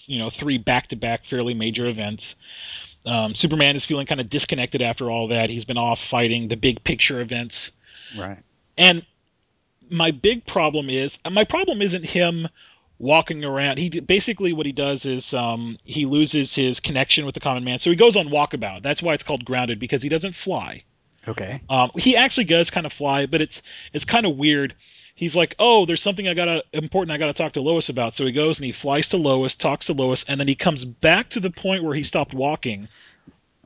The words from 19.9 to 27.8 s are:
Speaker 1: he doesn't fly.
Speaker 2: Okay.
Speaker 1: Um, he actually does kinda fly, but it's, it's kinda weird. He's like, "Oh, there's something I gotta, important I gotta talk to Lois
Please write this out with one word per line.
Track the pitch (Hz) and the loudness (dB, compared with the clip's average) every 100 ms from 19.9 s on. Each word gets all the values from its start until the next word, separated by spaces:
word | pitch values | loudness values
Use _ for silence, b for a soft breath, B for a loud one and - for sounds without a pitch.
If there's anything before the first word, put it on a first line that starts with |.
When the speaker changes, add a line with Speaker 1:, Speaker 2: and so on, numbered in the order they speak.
| 139 | -2
Speaker 1:
he | 139 | 0
doesn't | 160 185 180 | -2 -2 -8
fly. | - 156 80 50 _ _ _ _ - | -6 -4 -6 -12 _ _ _ _ -10
Speaker 2:
Okay. | 110 95 127 - | -8 -6 -8 0
Speaker 1:
Um, | 131 123 170 | 2 2 2
he | 247 233 | 4 6
actually | 254 - 190 | 4 2 2
does | 165 170 | 4 2
kinda | - 151 | -2 -6
fly, | - 143 139 135 | -4 0 2 2
but | 156 | 0
it's, | 156 - - B B | 0 -6 -16 B B
it's | - - | -10 0
kinda | 233 208 | 2 2
weird. | 135 151 147 139 - b b b b | 2 4 4 0 -6 b b b b
He's | 170 156 | 0 2
like, | 160 - | 2 4
"Oh, | 233 226 175 | 6 6 6
there's | 165 | 0
something | 202 190 190 | -2 -2 -2
I | |
gotta, | 170 175 165 - | 0 0 -2 -4
important | 156 156 190 175 | -6 -2 -2 -2
I | 151 | -2
gotta | 151 | -2
talk | 143 156 | -2 -2
to | - | 0
Lois | 139 165 | 2 2